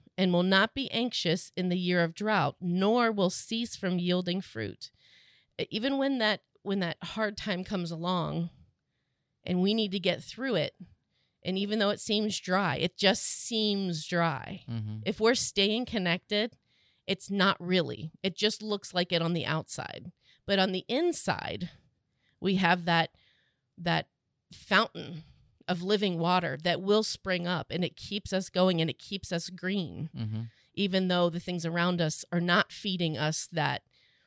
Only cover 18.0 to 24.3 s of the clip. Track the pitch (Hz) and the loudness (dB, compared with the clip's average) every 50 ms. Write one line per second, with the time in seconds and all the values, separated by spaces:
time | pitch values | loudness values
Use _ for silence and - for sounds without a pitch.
18 | - 156 - - - 190 175 - 208 220 214 - 214 214 208 196 - - - 180 | -10 -12 -8 -6 -4 -4 -2 0 0 0 0 -2 -4 -4 -4 -4 -4 -4 -2 -2
19 | 180 - 175 170 165 165 175 165 - - 156 160 - - - - - - - - | -2 0 0 0 2 0 0 -2 -2 -2 -4 -4 -4 -6 -8 -8 -8 -8 -12 -14
20 | - 180 - _ _ _ _ _ _ - 196 190 190 190 185 190 - - 233 285 | -16 -16 -18 _ _ _ _ _ _ 0 2 2 2 2 0 -2 -4 -2 0 0
21 | 349 349 320 - - - 120 - - - - - 175 - - - _ _ _ _ | 2 2 0 0 0 0 -2 -2 -4 -6 -6 -6 -8 -8 -10 -14 _ _ _ _
22 | _ _ _ _ _ _ _ - - 190 190 190 190 170 180 180 165 175 170 165 | _ _ _ _ _ _ _ -4 -2 0 2 4 4 4 4 2 2 2 2 2
23 | 160 - _ _ _ _ _ _ _ _ _ _ _ _ _ - 170 170 165 160 | 2 0 _ _ _ _ _ _ _ _ _ _ _ _ _ -8 -2 0 0 0
24 | - - _ _ _ _ | -2 -4 _ _ _ _